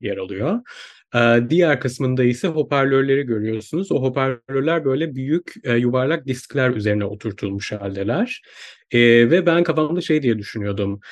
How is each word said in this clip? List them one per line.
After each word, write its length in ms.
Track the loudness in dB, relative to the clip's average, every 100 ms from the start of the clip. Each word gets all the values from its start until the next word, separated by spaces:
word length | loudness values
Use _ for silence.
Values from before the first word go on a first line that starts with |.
yer 160 | -8 -8
alıyor. 420 | -8 -4 -4 -4 -6 -20 -20 -20 _ 2
E, 40 | 4 4 2
diğer 300 | 2 2 2
kısmında 440 | -2 -4 -2 2
ise 240 | 0 0 -4
hoparlörleri 760 | -2 0 0 2 2 2 0
görüyorsunuz. 680 | 0 -2 -2 -6 -6 -6 -2
O 100 | -2
hoparlörler 840 | 0 0 -2 -4 -6 -4 0 0 0
böyle 300 | -2 -4 -6
büyük, 380 | -2 -4 -4 -12
e, 120 | -2 0
yuvarlak 520 | 2 0 0 -2 -4
diskler 420 | -8 -4 -2 0
üzerine 360 | 0 0 0 -2
oturtulmuş 640 | -6 -8 -6 -6 -6 -8
haldeler. 720 | -8 -8 -6 -2 -2 -2 -6 _ -20 -20 -20 -2
E, 80 | 4 6 8 6
ve 140 | 4 4
ben 180 | 2
kafamda 380 | 2 0 0 -2
şey 200 | 0 0
diye 160 | 2 -2
düşünüyordum. 640 | -4 -6 -4 -2 -4 -4 -10